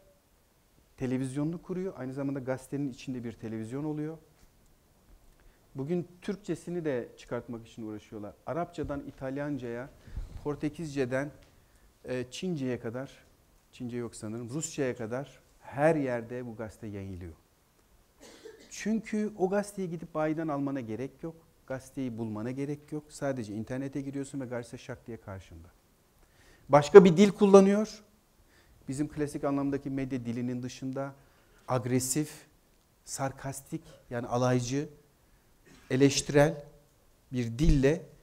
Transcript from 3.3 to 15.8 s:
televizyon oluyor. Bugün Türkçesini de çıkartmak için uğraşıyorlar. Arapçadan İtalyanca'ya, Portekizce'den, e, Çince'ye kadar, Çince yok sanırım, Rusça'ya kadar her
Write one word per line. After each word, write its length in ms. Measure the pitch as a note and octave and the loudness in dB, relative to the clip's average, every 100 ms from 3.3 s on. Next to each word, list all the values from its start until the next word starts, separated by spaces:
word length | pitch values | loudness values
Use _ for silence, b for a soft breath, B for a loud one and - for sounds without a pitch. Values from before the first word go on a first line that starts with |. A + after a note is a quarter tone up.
televizyon 520 | A2 A2+ A2 A2 C3 | -10 -8 -8 -6 -6
oluyor. 340 | D3+ D3+ D3+ D#3+ - _ - _ _ _ _ _ - - - - b b _ | -6 -4 -6 -8 -16 _ -20 _ _ _ _ _ -20 -20 -20 -20 b b _
Bugün 340 | C3+ C#3 F3 - - | -10 -4 -4 -4 -8
Türkçesini 600 | - G3 - D#3 - F3 | -8 -8 -6 -8 -6 -4
de 240 | D#3 B2+ A2+ - | -2 -2 -4 -12
çıkartmak 500 | - A#2+ A#2+ A#2 A2+ | -8 -8 -8 -12 -12
için 180 | - A2 | -12 -10
uğraşıyorlar. 480 | G#2+ - A2+ G2+ - - | -10 -12 -14 -14 -12 -8
Arapçadan 540 | C3+ F3 - C#3 C#3+ C#3 | -6 -6 -8 -8 -8 -10
İtalyanca'ya, 840 | - C3+ C3+ D3 C#3+ A#2+ A#2 C#3 - B B B - | -10 -8 -6 -6 -6 -6 -8 -10 -16 B B B -8
Portekizce'den, 840 | D3+ D3 D3+ D3 D#3+ C#3 B2+ C3 C#3+ - b b b b b _ | -8 -4 -6 -6 -6 -4 -2 -2 -4 -10 b b b b b _
e, 200 | - B2+ B2 | -8 -8 -8
Çince'ye 500 | - F#3 E3 C3 A#2 | -6 -6 -4 -4 -4
kadar, 300 | A#2 A#2+ C#3 - - _ _ _ _ | -6 -8 -10 -14 -20 _ _ _ _
Çince 240 | - B2 A#2+ | -12 -8 -6
yok 200 | A#2 - | -8 -8
sanırım, 340 | A2 A2+ A#2 | -10 -10 -8
Rusça'ya 460 | C#3+ D#3 - C3 A#2 | -8 -6 -2 -2 -2
kadar 440 | A2 B2 C#3+ - - - | -6 -6 -8 -14 -20 -20
her 360 | - A#2 | -12 2